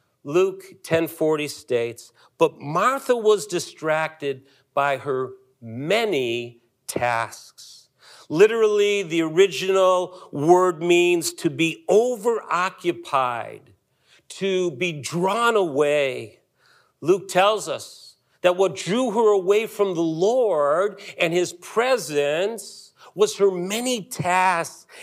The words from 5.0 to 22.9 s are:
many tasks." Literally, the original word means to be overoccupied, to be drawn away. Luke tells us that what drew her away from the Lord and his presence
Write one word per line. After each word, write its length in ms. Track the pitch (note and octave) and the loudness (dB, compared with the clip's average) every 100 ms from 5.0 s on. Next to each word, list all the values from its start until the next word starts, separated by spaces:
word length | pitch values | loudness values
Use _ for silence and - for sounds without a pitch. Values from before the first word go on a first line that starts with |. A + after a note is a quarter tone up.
| C#3+ C3 B2+ - _ _ | -4 -4 -4 -10 _ _
many 1000 | A#2 A#2 D3+ G#3+ A3 D3 A#2+ A#2 A#2+ - _ _ - | -14 -8 -2 0 0 0 -2 -4 -8 -14 _ _ -10
tasks." 920 | - A#2+ A#2 A2 - - _ - - _ _ - - - | -4 -2 0 -4 -10 -20 _ -20 -20 _ _ -20 -20 -4
Literally, 720 | D3+ G#3+ A3+ G#3+ G#3 G3+ G3+ | 4 4 4 2 2 2 0
the 180 | E3+ E3 | -2 -2
original 1080 | D#3+ D#3 G3 C#3+ F#3+ F#3+ F#3 F3+ F3+ - - | 0 2 2 2 0 2 4 2 -2 -10 -12
word 500 | C#3+ D3+ F3+ F#3 D#3 | -2 6 6 6 0
means 520 | E3+ F3 F3 F3 D#3 | 2 2 2 0 -2
to 160 | - E3 | -4 -6
be 360 | C#3 E3 D3 - | -2 -4 -4 2
overoccupied, 1700 | G#3 B3 A#3 A3+ A3 - E3 F#3 F#3 F3 E3+ - C#3 B2+ A#2 A1 A2 - _ _ _ _ _ - | 2 2 0 -2 -4 -2 -2 -2 -4 -6 -6 -2 -2 0 -4 -10 -14 -20 _ _ _ _ _ -20
to 420 | - G3 F#3 F3+ | -6 -2 0 -2
be 220 | C3 F3 | -2 -6
drawn 640 | D3 B2+ E3+ F#3+ A3 A#3 G#3+ | -6 -6 -2 -2 2 2 2
away. 840 | F3 C#3 D3 D3 C#3 B2 A2 - _ _ _ _ _ - | 2 2 2 2 0 -4 -10 -18 _ _ _ _ _ -8
Luke 260 | C#3+ F#3+ - | 0 0 2
tells 400 | F3+ G3 G#3+ D3+ | 2 2 2 -4
us 480 | B2 - - - _ _ _ | -10 -10 -20 -20 _ _ _
that 140 | F3+ F3+ | 2 4
what 200 | F#3+ - | 0 0
drew 360 | E3 A#3 B3+ | -2 -2 0
her 200 | G3+ A3 | 2 4
away 360 | G3+ F3+ G#3 A3+ | 4 2 0 0
from 260 | - G3 | -2 -2
the 80 | E3 | 0
Lord 1000 | E3 D#3+ G3 B3+ A3 D#3 C#3+ D#3+ G#3 G3 - - | -2 0 0 2 2 2 2 2 0 -4 -14 -2
and 140 | E3+ | 0
his 200 | F3 F3 | 0 -2
presence 1400 | - - G#3+ B3 B3 D3+ D3 C#3+ D#3 G#3 A3+ - - - | -6 -6 0 2 0 0 -2 0 0 -2 -6 -14 -18 -20